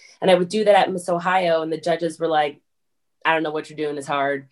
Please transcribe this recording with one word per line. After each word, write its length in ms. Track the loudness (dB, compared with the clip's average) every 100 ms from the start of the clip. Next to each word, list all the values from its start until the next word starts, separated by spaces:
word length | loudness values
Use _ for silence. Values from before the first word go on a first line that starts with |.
| -20 _
And 100 | 4
I 40 |
would 140 | 4 2
do 160 | 0
that 120 | 4 4
at 160 | 4
Miss 160 | -2 -4
Ohio, 540 | -4 0 0 2 0
and 100 | -2
the 80 | -4
judges 400 | -2 -2 -4 -4
were 80 | -2
like, 320 | 0 0 -4 _ _ _ _ _ _
"I 100 | 0
don't 80 | 0
know 80 | 0
what 180 | -4 -8
you're 80 | -8
doing 220 | -6 -6
is 80 | -4
hard. 420 | -2 -2 -4 -8